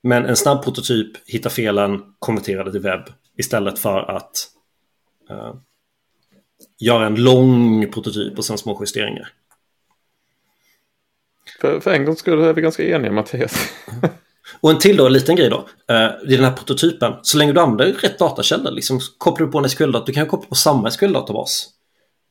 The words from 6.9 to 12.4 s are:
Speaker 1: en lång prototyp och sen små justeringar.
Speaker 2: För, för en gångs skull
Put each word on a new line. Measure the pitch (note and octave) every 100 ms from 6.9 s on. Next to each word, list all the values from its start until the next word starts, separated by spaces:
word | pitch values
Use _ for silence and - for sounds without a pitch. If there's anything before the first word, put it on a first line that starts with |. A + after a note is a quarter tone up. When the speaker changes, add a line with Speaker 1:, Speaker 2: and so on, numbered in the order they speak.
| A#2 G#2+
Speaker 1:
en | G#2+
lång | B2+ B2+ C3 B2 A#2 A2 G#2
prototyp | A2 G#2 G#2 G2+ G2+
och | A2
sen | G#2+
små | A2+ G2+
justeringar. | G2+ A2 G#2+ - - _ _ _ _ _ _ _ _ _ _ _ _ _ _ _ _ _ _ _ _ _ - -
Speaker 2:
För, | C#3 D#3
för | G3
en | D#3+ C#3
gångs | D#3+
skull | - D#3